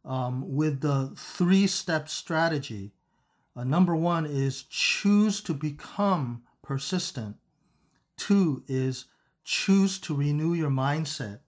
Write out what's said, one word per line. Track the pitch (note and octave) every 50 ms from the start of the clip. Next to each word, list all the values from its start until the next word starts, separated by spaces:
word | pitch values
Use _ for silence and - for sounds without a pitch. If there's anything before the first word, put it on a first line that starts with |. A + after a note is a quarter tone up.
| _
um, | D#3 C3 C3 B2+ B2 B2 B2+ F#3 G3 C3+
with | C#3+ D#3 D#3 C#3+ C3+
the | C#3+ D3 C#3 C3+ C3+ C3+ -
three-step | - - - - - F3 F3 F#3+ F#3+ G3+ F#3+ - - - - E3 D3+ C#3+
strategy, | - - - - - E3 D#3+ D#3+ E3 D#3 D3+ - - A2+ G2+ G2 G2+ _ _ _ _ _ _ _ _ _ _ _ _ _
uh, | B2 B2
number | B2+ D3 F3 F#3 F3+ E3+
one | D#3+ E3 E3+ E3+ E3 D#3
is | D3+ C#3+ C#3 C3+ C3+ C3 - -
choose | _ - - - - - - - G3+ G#3 G#3 G#3+ A3 G3+ -
to | - - D#3
become | C#3 C#3+ D3+ D3 D3 - - - - G3+ G3+ F#3+ E3 C3+ A#2+ A#2+ A#2 _ _ _ _
persistent. | - - C3+ C3+ - - F#3 F3+ - - - B2+ A2 G#2 G#2 _ _ _ _ _ _ _ _ _ _ _ _ _ _ _ _
Two | - - - G3+ G3+ F#3+ D#3+ C3+ B2+ -
is | - C3+ C3 C3 C3 B2+ - - _ _ _ _ _ _ _ _
choose | - - - - - G3 G3 G3 G3 F#3+ -
to | - - D3+
renew | C#3 C#3+ D3 D3 D3+ D#3 E3+ E3+
your | E3+ D#3 C#3+
mindset. | C3+ C3 C3+ C#3+ D3 D#3+ D#3+ C#3 - - B2 G#2 G2+ A2+ _